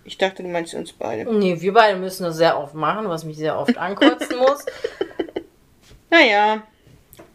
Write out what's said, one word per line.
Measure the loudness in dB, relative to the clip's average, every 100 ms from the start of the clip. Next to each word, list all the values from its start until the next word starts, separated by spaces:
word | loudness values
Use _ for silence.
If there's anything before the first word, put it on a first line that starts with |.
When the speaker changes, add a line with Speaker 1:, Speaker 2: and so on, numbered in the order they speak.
Speaker 1:
Ich | -18 -4
dachte, | -4 -2
du | -6
meinst | -6 -6
uns | -8 -10
beide. | -8 -6 -6 -2
Speaker 2:
Nee, | 0 0 0
wir | 2
beide | 4 6 4
müssen | -4 -6
das | -6 2
sehr | 2 2
oft | -4
machen, | -4 -2 -2 -4
was | -6
mich | -8 -6
sehr | -4 0
oft | 0 -2
ankotzen | -4 2 2 2 -4 0
muss. | 2 0 -6
Speaker 1:
<laughs> | -8 -8 -8 -8 -8 -10 -10 -14 _ _ _ _ -20 _
Naja. | 4 6 6 2 0 -6 _ _ -20 _ -20 -16